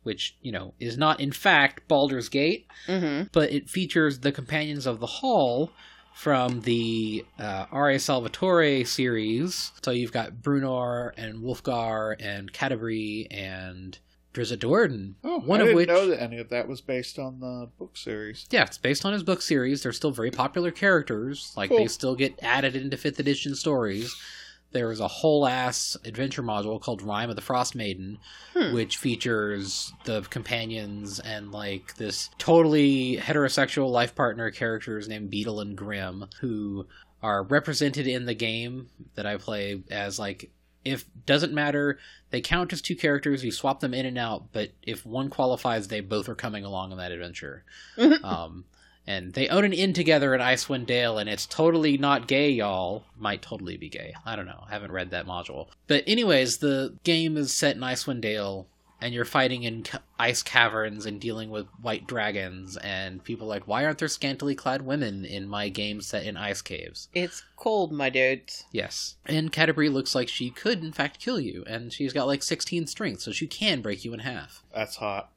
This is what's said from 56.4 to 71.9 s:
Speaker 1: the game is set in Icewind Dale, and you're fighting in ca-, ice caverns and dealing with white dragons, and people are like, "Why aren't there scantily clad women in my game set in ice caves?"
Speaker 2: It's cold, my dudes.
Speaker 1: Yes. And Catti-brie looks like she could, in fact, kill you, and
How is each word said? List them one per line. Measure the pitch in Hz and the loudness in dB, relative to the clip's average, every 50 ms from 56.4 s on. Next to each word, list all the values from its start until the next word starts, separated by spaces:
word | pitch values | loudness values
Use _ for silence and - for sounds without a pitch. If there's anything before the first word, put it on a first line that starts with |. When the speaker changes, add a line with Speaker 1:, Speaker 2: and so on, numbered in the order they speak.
| 131 120 - - | 6 4 0 0
Speaker 1:
the | - 147 139 135 135 - - - _ | 2 2 2 2 -2 -4 -8 -4 _
game | 170 165 165 165 160 156 | 2 2 4 4 2 2
is | 151 143 131 | 0 0 0
set | - - - 143 - | 0 2 2 2 0
in | - | 0
Icewind | 131 127 131 123 - - 135 120 | -2 -4 -4 -4 -4 -4 -4 -2
Dale, | 113 110 107 107 101 98 98 95 95 _ _ _ _ _ _ _ | -2 -2 -2 -2 -2 -4 -4 -6 -10 _ _ _ _ _ _ _
and | - 120 | -6 -4
you're | 120 120 120 | -2 -2 -4
fighting | - - 151 131 127 127 123 120 | 2 4 4 4 4 2 -2 -4
in | 117 113 113 107 | -6 -6 -6 -8
ca-, | - - - - _ _ - | -8 -10 -10 -12 _ _ 0
ice | 117 120 123 - - | 2 2 2 0 -2
caverns | - - 127 117 113 110 110 107 107 104 104 101 | 4 6 6 6 8 4 0 -2 -2 -4 -6 -8
and | 107 104 101 | -8 -8 -6
dealing | 101 113 110 110 110 107 | -6 -6 -4 -4 -8 -6
with | 107 107 101 - - - | -6 -6 -8 -8 -12 -8
white | 113 117 110 - - | -4 -4 -2 -2 -4
dragons, | - 127 117 107 107 101 101 95 92 92 95 95 92 92 | -4 -2 0 0 0 0 -2 -4 -6 -8 -10 -12 -12 -12
and | - - 101 98 92 95 92 92 90 - | -10 -8 -6 -4 -4 -6 -6 -10 -12 -8
people | - 113 113 113 | -8 -8 -6 -4
are | 110 104 | -6 -6
like, | 101 - | -6 -4
"Why | - 104 120 143 | -2 0 2 2
aren't | 156 151 | 0 0
there | - 160 | 0 -2
scantily | 151 - - - 139 139 135 139 143 139 | -4 -2 -2 -2 -4 -4 -2 -2 -2 -2
clad | 139 - 139 131 139 139 | 0 0 -2 -2 0 -2
women | 131 139 151 135 110 101 98 95 | -2 -2 0 0 -2 -2 -6 -8
in | - 98 101 98 | -8 -8 -8 -6
my | 98 101 104 104 104 | -6 -4 -2 -4 -2
game | 95 107 104 104 104 104 | -2 -4 -4 -4 -4 -6
set | 101 - - 104 - | -8 -6 -6 -4 -4
in | 107 104 | -4 -6
ice | 82 104 101 98 - | -6 -4 -4 -4 -4
caves?" | - - 95 78 - - - - - - | -6 -8 -10 -10 -10 -12 -14 -16 -18 -6
Speaker 2:
It's | - 175 180 175 - - - _ _ | -4 -2 -2 -2 -6 -12 -18 _ _
cold, | - - 233 220 208 185 160 | -4 -2 0 2 2 0 0
my | 156 147 139 131 | -2 0 0 2
dudes. | 127 131 131 127 131 131 - - - - - _ | 4 4 4 4 2 0 -4 -14 -16 -16 -16 _
Speaker 1:
Yes. | - 113 98 98 - - - - - _ _ | -6 -6 -6 -4 -6 -8 -8 -8 -10 _ _
And | - 156 156 160 160 | -2 0 0 0 0
Catti-brie | - 156 156 160 156 160 147 151 | 2 4 4 4 4 4 4 4
looks | 139 131 135 - - | 4 2 0 0 0
like | 135 123 120 | 0 0 0
she | - - 123 123 | -2 -4 -6 -6
could, | - - - 208 240 180 160 | -8 -4 -2 -2 0 0 -2
in | 160 | -8
fact, | 151 - 143 147 - - | -2 -2 -2 -2 -2 -6
kill | - 240 254 208 | -6 -2 -2 -2
you, | 139 104 90 87 - | -2 -4 -6 -8 -10
and | 110 110 117 120 120 | -8 -8 -8 -8 -8